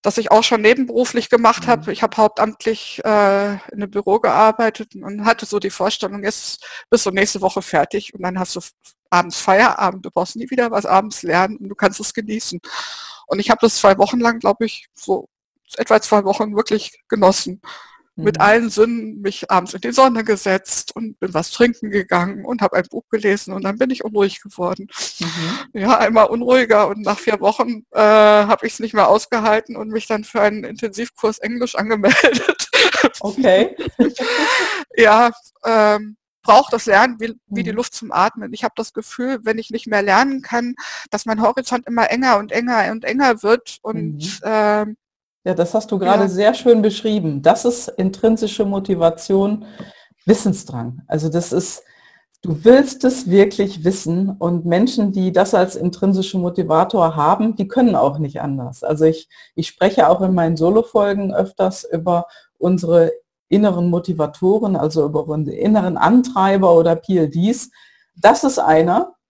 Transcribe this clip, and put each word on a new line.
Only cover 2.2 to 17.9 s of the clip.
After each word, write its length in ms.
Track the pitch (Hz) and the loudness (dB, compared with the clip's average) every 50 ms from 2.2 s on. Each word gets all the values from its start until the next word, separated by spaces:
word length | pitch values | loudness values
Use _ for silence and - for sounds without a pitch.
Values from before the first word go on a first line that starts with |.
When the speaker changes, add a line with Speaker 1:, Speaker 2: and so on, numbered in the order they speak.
| 214 214 - - 214 220 214 _ - 226 226 - - - - - - | 0 0 2 0 -4 -4 -4 _ -6 -6 -6 -6 -10 -16 -14 -8 -2
Speaker 1:
äh, 500 | 220 214 208 202 196 196 196 202 202 202 | 0 2 2 2 2 2 0 -2 -4 -6
in 40 | 190 - - | -8 -12 -14
einem 180 | - 208 208 190 | -12 -10 -10 -6
Büro 300 | 208 202 202 190 196 226 | -6 -6 0 0 0 2
gearbeitet 760 | 233 214 - 156 220 220 214 - 233 220 214 - 220 _ _ | 2 2 4 4 4 4 4 2 -2 -4 -4 -6 -16 _ _
und 300 | 196 185 196 202 208 208 | -16 -14 -14 -12 -2 0
hatte 200 | 220 233 - - | 0 0 0 -2
so 140 | - - 208 | -6 -6 -4
die 120 | 196 196 | -4 -6
Vorstellung, 520 | - - 180 202 - - - 190 196 208 | -6 -4 -4 -4 -4 -4 -8 -8 -8 -6
jetzt 420 | 196 202 220 - - - - - - - - - - _ | -8 -6 -8 -6 -12 -12 -14 -14 -16 -20 -20 -20 -2 _
bist 160 | - 233 - | 0 2 2
du 60 | 202 | 0
nächste 300 | 185 196 196 214 - 202 | 0 0 -2 -2 -2 -2
Woche 220 | 190 190 - 196 | -4 -4 -4 -4
fertig 520 | 185 - - 165 143 - - 247 - - _ | -8 -2 0 0 0 0 -4 -8 -8 -8 _
und 80 | 196 | -8
dann 160 | 185 180 185 185 | -8 -6 -6 -6
hast 160 | 185 - - | -8 -8 -8
du 60 | 180 | -12
f-, 120 | - - _ _ _ - _ _ _ _ | -12 -16 _ _ _ -20 _ _ _ _
abends 300 | - 175 175 170 - - | 0 0 0 0 -6 -6
Feierabend, 640 | - - 196 196 240 240 - - 202 185 190 190 180 | 0 2 4 4 4 4 2 0 -2 -4 -4 -6 -14
du 40 | 180 | -6
brauchst 260 | _ 180 185 - - | _ -4 -4 -4 -8
nie 140 | 226 233 254 | -12 -10 -6
wieder 200 | 269 247 240 233 | -2 -2 -2 -2
was 160 | 226 202 202 | -2 -4 -2
abends 360 | - 185 190 202 214 185 - - | 2 2 2 2 0 -10 -10 -6
lernen 320 | 170 160 175 190 190 220 | -2 0 0 0 0 -4
und 120 | - 196 196 | -10 -14 -14
du 60 | 202 | -6
kannst 240 | - - 196 208 - | -2 -2 -2 -2 -2
es 140 | 214 - - | -10 -8 -8
genießen. 460 | - 214 214 214 220 - - - 175 _ - - - - - - - - - - - - | -8 -8 -8 -8 -8 -8 -8 -10 -12 _ -12 -14 -12 -12 -12 -14 -16 -18 -20 -20 -20 -8
Und 140 | _ - 196 | _ -4 -4
ich 100 | 202 - | 0 0
habe 80 | 226 - | 0 2
das 160 | - 226 - - | 2 0 0 4
zwei 200 | - 202 190 196 | 4 4 6 4
Wochen 220 | 196 196 - 247 | 2 0 2 0
lang, 180 | 233 233 233 226 | 0 0 -2 0
glaub 220 | - 196 202 _ | -2 -2 0 _
ich, 240 | 226 220 - - _ _ _ | -4 -6 -6 -12 _ _ _
so 340 | _ - - 190 - - _ _ _ _ _ _ _ _ _ - | _ -6 -4 -4 -4 -4 _ _ _ _ _ _ _ _ _ -8
etwa 240 | - 240 - 220 214 | -8 0 2 2 2
zwei 240 | - - 220 208 196 | 2 2 2 2 2
Wochen 300 | 196 202 - 214 214 208 | 2 -2 -2 -2 -4 -2
wirklich 360 | 208 226 - 214 208 - - - _ _ _ | -4 -2 -2 -2 -4 -4 -8 -18 _ _ _
genossen. 520 | - 214 202 185 196 - - 180 185 - _ - - - - - | 0 4 4 4 4 2 -4 -8 -10 -14 _ -20 -20 -20 -20 -20